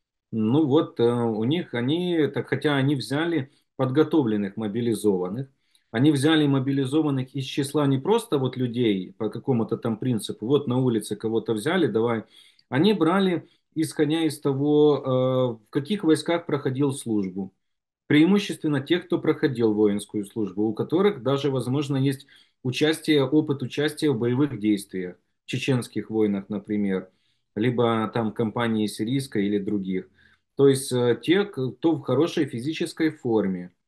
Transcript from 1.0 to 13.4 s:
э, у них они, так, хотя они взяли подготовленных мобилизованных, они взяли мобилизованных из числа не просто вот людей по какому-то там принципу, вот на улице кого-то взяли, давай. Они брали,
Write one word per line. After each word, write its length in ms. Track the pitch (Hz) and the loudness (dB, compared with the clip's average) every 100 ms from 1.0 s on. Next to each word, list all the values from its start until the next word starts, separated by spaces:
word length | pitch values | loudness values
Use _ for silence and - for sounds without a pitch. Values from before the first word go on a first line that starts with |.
э, 40 | |
у 400 | 120 120 117 107 | 2 2 0 0
них 300 | 117 170 - | 0 -2 -2
они, 520 | 120 123 165 180 165 143 | -4 -2 -2 0 0 0
так, 200 | - - | -2 -4
хотя 280 | 135 151 139 | -2 0 2
они 200 | 135 143 | 2 0
взяли 540 | 110 139 170 160 131 _ _ - | -2 -2 -2 -2 -4 _ _ -4
подготовленных 800 | 127 135 151 160 120 104 98 107 | 0 2 2 2 2 0 -2 -4
мобилизованных, 920 | 107 113 120 104 104 92 90 113 135 _ _ _ _ | -6 -2 -2 0 2 0 -2 -6 -10 _ _ _ _
они 180 | 113 147 | 2 4
взяли 340 | 143 147 156 147 | 4 4 4 2
мобилизованных 880 | 135 131 139 127 151 151 135 127 | 2 0 -2 0 0 0 -2 -4
из 100 | 139 131 | -8 -6
числа 400 | - 135 151 143 | -4 -2 0 2
не 120 | 135 | 2
просто 400 | 156 226 226 147 | 2 0 0 -2
вот 180 | 127 127 | -2 -2
людей 560 | 127 113 113 98 90 - | -4 0 0 0 -4 -6
по 120 | 107 | -6
какому-то 460 | 113 - 120 104 113 | -4 -2 -2 -2 -4
там 180 | 117 107 | -4 -4
принципу, 480 | 131 113 - - 110 | -2 -2 -4 -6 0
вот 200 | 143 143 | 0 0
на 120 | 123 | 0
улице 380 | 127 110 - 104 | 0 0 -2 -6
кого-то 380 | 110 113 107 | -4 -2 -2
взяли, 320 | 110 143 185 135 | -2 -2 0 0
давай. 380 | 107 120 113 - - - _ - | 0 0 -2 -6 -16 -20 _ -4
Они 240 | 127 196 | 2 2
брали, 560 | 196 160 190 190 165 | 2 2 2 2 -2